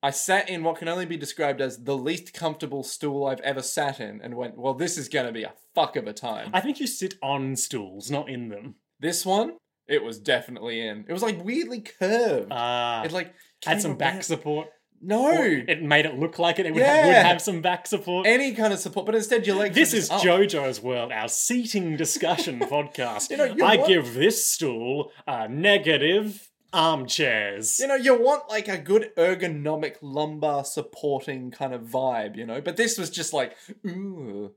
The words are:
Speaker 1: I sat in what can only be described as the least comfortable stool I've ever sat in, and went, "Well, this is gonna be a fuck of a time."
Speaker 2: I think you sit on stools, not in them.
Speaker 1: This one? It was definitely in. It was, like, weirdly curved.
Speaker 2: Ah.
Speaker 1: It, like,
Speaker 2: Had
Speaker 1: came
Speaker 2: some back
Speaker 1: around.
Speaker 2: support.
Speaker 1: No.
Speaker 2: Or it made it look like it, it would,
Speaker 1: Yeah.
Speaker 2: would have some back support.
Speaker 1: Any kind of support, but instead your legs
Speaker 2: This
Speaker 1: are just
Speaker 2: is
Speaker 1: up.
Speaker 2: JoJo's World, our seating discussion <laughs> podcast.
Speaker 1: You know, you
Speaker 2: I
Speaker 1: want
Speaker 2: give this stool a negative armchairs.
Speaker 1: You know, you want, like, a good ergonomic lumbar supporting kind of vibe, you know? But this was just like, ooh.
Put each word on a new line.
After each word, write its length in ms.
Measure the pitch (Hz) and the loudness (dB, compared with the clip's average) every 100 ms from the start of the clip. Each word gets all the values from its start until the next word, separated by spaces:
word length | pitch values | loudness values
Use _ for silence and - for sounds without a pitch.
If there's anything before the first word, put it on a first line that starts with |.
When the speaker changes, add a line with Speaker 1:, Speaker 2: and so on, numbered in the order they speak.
Speaker 1:
I 80 | 139 | -2
sat 380 | 139 - 190 185 | -2 0 0 0
in 160 | 180 | -2
what 140 | 160 160 | -2 -2
can 100 | 165 | -4
only 180 | 175 175 | -4 -4
be 100 | 165 | -6
described 440 | 143 - 147 135 | -8 -2 -2 0
as 240 | 135 113 | -4 -4
the 120 | 120 139 | -4 -4
least 360 | 127 175 - | -2 -6 -8
comfortable 480 | - 165 151 147 139 | -6 -6 -4 -8 -8
stool 440 | 131 - 147 139 139 | -8 -6 -4 -2 -2
I've 140 | 131 | -2
ever 200 | - 139 | -4 -4
sat 380 | - - 143 135 | -4 -2 -2 -4
in, 200 | 107 104 | -10 -10
and 140 | - 120 | -12 -8
went, 200 | 120 110 | -10 -4
"Well, 160 | 127 | -4
this 240 | 127 170 - | -2 -4 -4
is 100 | 131 | -4
gonna 220 | 151 123 | -2 -2
be 120 | 113 | -6
a 80 | 104 - _ - | -10 -14 _ 0
fuck 180 | 151 - | 0 -2
of 120 | 107 | -6
a 40 | |
time." 380 | 107 120 110 107 | -10 -8 -8 -2
Speaker 2:
I 80 | 180 | -2
think 200 | 226 277 | -2 -4
you 80 | 269 | -6
sit 260 | - 190 - | -4 -8 -6
on 320 | 135 139 135 | -4 -2 -2
stools, 560 | 131 - 127 98 98 117 | -4 -4 -6 -8 -14 -6
not 180 | 143 139 | -6 -6
in 200 | 127 117 | -10 -10
them. 280 | 101 120 - _ _ | -12 -14 -20 _ _
Speaker 1:
This 260 | 147 170 | -4 -2
one? 340 | 185 196 247 - _ _ - | 0 0 0 -6 _ _ -2
It 160 | 143 | -2
was 160 | 113 110 | 0 -8
definitely 600 | 101 127 - 123 113 113 | 0 0 -2 -12 -8 -6
in. 200 | 113 107 104 | -6 -8 -8
It 60 | |
was, 100 | 175 | -4
like, 220 | 226 175 | -2 -4
weirdly 380 | 180 269 233 240 | -4 -4 -4 -8
curved. 680 | 214 - 190 226 233 139 101 | -12 -4 0 2 2 0 -2
Speaker 2:
Ah. 540 | 123 120 123 120 117 | -4 -2 0 -2 -2
Speaker 1:
It, 80 | 110 | -4
like, 220 | 180 170 - _ _ | -4 -8 -14 _ _
Speaker 2:
Had 100 | - | 0
Speaker 1:
came 60 | 180 | 0
Speaker 2:
some 160 | 185 127 | 0 0
back 180 | 139 | 0
Speaker 1:
around. 80 | 185 | 0
Speaker 2:
support. 460 | - 160 151 151 156 _ _ _ 175 | -4 -4 -2 -4 -4 _ _ _ -2
Speaker 1:
No. 200 | 214 277 330 | 2 4 4
Speaker 2:
Or 60 | |
it 380 | 247 147 117 156 | 4 2 0 0
made 240 | 151 147 151 | 4 4 4
it 120 | 131 | 0
look 200 | 165 - | -4 0
like 200 | 170 170 | 0 2
it, 60 | |
it 80 | 175 | 0
would, 80 | 156 | 4
Speaker 1:
Yeah. 260 | 269 294 302 | 6 8 10
Speaker 2:
would 100 | 233 | 10
have 260 | 175 175 | 8 4
some 180 | 208 175 | 0 -2
back 260 | 175 180 - | 0 -2 -2
support. 400 | 196 156 180 190 | -4 -2 2 4
Speaker 1:
Any 280 | 240 277 | 4 2
kind 180 | 214 220 | 0 0
of 60 | 196 | 0
support, 260 | 190 202 | -4 -4
but 100 | 196 | 0
instead 320 | 220 214 233 196 | 0 2 0 2
your 100 | 190 | 0
legs 180 | 208 | 2
Speaker 2:
This 180 | 180 320 | 4 6
Speaker 1:
are 40 | 226 | 4
just 140 | 160 | 0
Speaker 2:
is 0 | |
Speaker 1:
up. 120 | 185 | 2
Speaker 2:
JoJo's 580 | 180 175 202 170 135 120 | 6 6 6 2 -2 -4
World, 320 | 117 123 120 | -4 -4 -4
our 160 | 110 113 | -4 -4
seating 680 | - - 247 226 208 175 151 | -2 0 0 0 -2 0 0
discussion 600 | 156 - 165 175 240 127 | -2 0 0 0 -2 -4
<laughs> 0 | |
podcast. 680 | 123 143 151 - 123 107 - | -2 -2 -2 -4 -4 -2 -4
Speaker 1:
You 60 | 277 | 0
know, 80 | |
you 180 | 269 220 | 0 4
Speaker 2:
I 140 | 202 220 | 6 6
Speaker 1:
want 120 | 294 | 6
Speaker 2:
give 260 | 175 123 | 4 2
this 320 | 117 175 220 - | 2 2 4 0
stool 680 | - 151 113 120 143 139 - - | 0 -2 -2 -2 -2 -4 -10 -8
a 200 | 127 110 | -6 -4
negative 1000 | 135 196 202 156 147 147 196 214 202 - _ _ | 2 4 4 4 2 4 2 0 -8 -18 _ _
armchairs. 1040 | 175 160 151 127 - 143 110 101 101 110 - | 2 4 2 -2 0 2 2 -2 -4 -2 -2
Speaker 1:
You 60 | 269 | 0
know, 60 | 269 | 2
you 180 | 262 240 | 4 6
want, 280 | 247 285 285 | 6 2 0
like, 200 | 214 208 | -4 -2
a 100 | 190 | -6
good 320 | 147 208 - - | 4 2 4 2
ergonomic 800 | 170 185 180 151 147 156 151 - | 2 2 -2 -4 -4 -2 -4 -8
lumbar 640 | 143 135 151 156 151 143 | -8 -4 -4 -2 -2 -2
supporting 840 | 139 - - - 147 135 143 131 127 | -4 -8 -8 -6 -2 -2 -4 -8 -10
kind 240 | 120 135 | -8 -6
of 80 | 127 | -6
vibe, 540 | 113 127 131 117 107 107 | -4 -2 0 0 -4 -8
you 100 | 113 | -8
know? 140 | 120 | -6
But 160 | 147 175 | -6 -2
this 180 | 226 226 | 0 0
was 140 | 165 | -6
just 220 | - 156 | -6 -4
like, 240 | 151 135 - - 208 202 | -2 -4 -6 -20 -12 -10
ooh. 640 | 180 196 180 127 101 101 | -8 -10 -10 -10 -10 -10